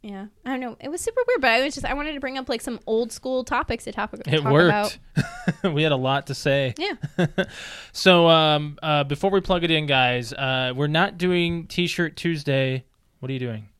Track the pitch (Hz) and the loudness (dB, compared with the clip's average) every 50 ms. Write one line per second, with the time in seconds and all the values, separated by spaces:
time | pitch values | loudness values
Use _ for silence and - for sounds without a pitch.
0 | - 214 202 190 202 208 _ _ _ 240 269 254 254 240 - _ - 277 320 349 | -12 -12 -12 -12 -12 -14 _ _ _ -6 -6 -4 -6 -8 -10 _ -10 -8 -8 -4
1 | - 466 453 508 480 - 494 359 269 247 226 240 269 294 277 277 269 214 247 285 | -6 -2 -2 0 0 2 2 4 4 4 4 4 2 0 -4 -6 -4 -4 -4 -4
2 | 294 311 302 277 277 262 262 269 254 - 254 220 - 269 233 214 _ - 220 226 | -4 -6 -6 -6 -8 -6 -6 -6 -4 -4 -6 -4 -4 -8 -8 -8 _ -2 0 0
3 | 240 226 - - - 254 262 254 247 - 233 247 - - 233 226 - 233 202 - | 0 -2 -6 -10 -6 -4 -4 -4 -2 -2 -2 -2 -2 -2 -4 -6 -6 -10 -6 -6
4 | 208 214 - 226 - 139 139 156 147 143 139 151 175 170 208 208 208 208 - - | -6 -6 -8 -10 -4 0 0 0 2 4 6 6 6 6 4 2 0 -2 -6 -10
5 | - - - - - - - - - - 147 - - 190 151 147 156 156 143 131 | -18 -4 -2 -2 -2 -2 -8 -6 -6 -6 -4 -2 -4 -2 0 2 2 2 2 2
6 | 127 131 135 143 135 - 135 - - 151 135 139 139 127 107 - 339 - 277 - | 2 0 0 0 -2 -4 -10 -2 0 2 2 2 2 -2 -2 -4 -4 -6 -4 -6
7 | - 147 - - 180 151 - - 185 - - - - - - - - - - - | -8 -8 -2 -2 -2 0 0 -4 -4 -4 -6 -16 -16 -14 -16 -16 -18 -14 -10 2
8 | - 190 180 175 170 165 165 160 156 156 151 147 151 147 143 - - 160 151 147 | 4 6 6 8 8 8 8 6 6 4 2 2 0 -4 -8 -6 -2 0 2 2
9 | 143 139 143 139 - 196 196 190 180 - 185 175 165 160 160 156 151 143 139 131 | 2 0 -2 -2 0 2 2 0 2 2 0 0 2 2 2 0 2 2 2 4
10 | 127 123 123 123 120 113 131 - 135 131 131 131 127 127 127 127 147 147 151 160 | 4 2 2 0 -4 -6 -6 -4 -2 -2 0 0 -2 -2 -2 0 0 2 4 2
11 | 190 202 - 170 175 180 180 175 175 170 170 170 165 - - - 180 165 - - | 2 2 0 -2 0 2 2 2 0 0 -2 -4 -8 -4 -2 0 0 0 0 -2
12 | 175 156 - - - 170 165 147 - 147 135 135 131 131 131 131 - _ _ _ | -2 -2 -2 -4 -4 -2 -2 -2 -2 0 0 0 0 0 -2 -4 -8 _ _ _
13 | _ _ _ _ 131 131 135 127 127 120 113 104 107 101 _ | _ _ _ _ -8 -8 -6 -6 -6 -6 -8 -10 -12 -16 _